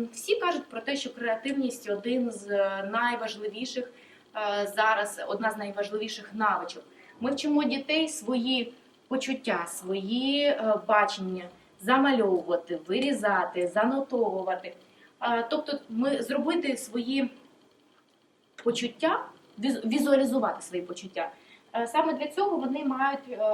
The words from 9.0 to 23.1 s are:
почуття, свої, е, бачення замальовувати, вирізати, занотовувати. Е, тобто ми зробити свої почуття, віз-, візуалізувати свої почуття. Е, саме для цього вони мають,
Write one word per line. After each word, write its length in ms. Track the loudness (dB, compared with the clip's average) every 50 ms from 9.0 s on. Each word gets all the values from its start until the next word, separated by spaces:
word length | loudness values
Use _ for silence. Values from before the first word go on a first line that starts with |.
| _ -4
почуття, 580 | -4 -2 -2 -2 -4 -2 -2 0 0 0 -2 -6
свої, 760 | -8 -8 -6 -4 -4 -2 -2 -2 -2 0 0 2 2 2 4
е, 300 | 2 2 2 2 2 2 2 2 4
бачення 560 | 4 4 4 4 0 -2 -4 -4 -4 -6 -6 -10 -14 -20 -20 _ _ -4
замальовувати, 960 | 2 4 6 6 6 6 6 4 4 4 4 2 2 2 0 0 0 -2 -6 -6 -2
вирізати, 840 | -2 0 2 2 2 2 2 2 2 2 2 2 0 0 0 0 2
занотовувати. 1080 | 2 2 4 4 2 0 0 0 0 0 2 2 0 0 -2 -2 -2 -4 -6 -10 -14 -16 -20 -20 _ -20 -20 -20 _ -4
Е, 240 | -2 0 0 0 0 0
тобто 280 | -2 -2 -2 -2 -6 -6 -6 -4
ми 340 | -2 0 2 2 2 0
зробити 540 | 0 0 -2 0 2 2 0 0 0 0 -2
свої 540 | -4 -4 -6 -4 -4 -2 0 0 0 0 -2 -4 -8 -20 -20 _ _ _ _ _ _ _ _ _ _ _ _ _ _ _ _ _ _ _ _ _ -2 0
почуття, 600 | 0 0 0 -2 -4 -2 0 0 0 0 0 -4 -8 -16 -20 -20 -20 -10 -4
віз-, 260 | -2 -2 -2 0 0
візуалізувати 800 | 0 2 2 4 6 6 6 6 4 2 2 2 0 -2 -4
свої 200 | -8 -8 -6 -6
почуття. 480 | -6 -8 -10 -12 -12 -8 -6 -6 -6 -6 -8 -14 -20 -20 -20 -20 _ _ -4
Е, 120 | -2 -2
саме 260 | 0 2 2 2 2
для 140 | 0 -2 -4
цього 300 | -4 -2 0 0 2 2
вони 280 | 0 0 0 -2 -2 -2
мають, 360 | -2 0 0 0 0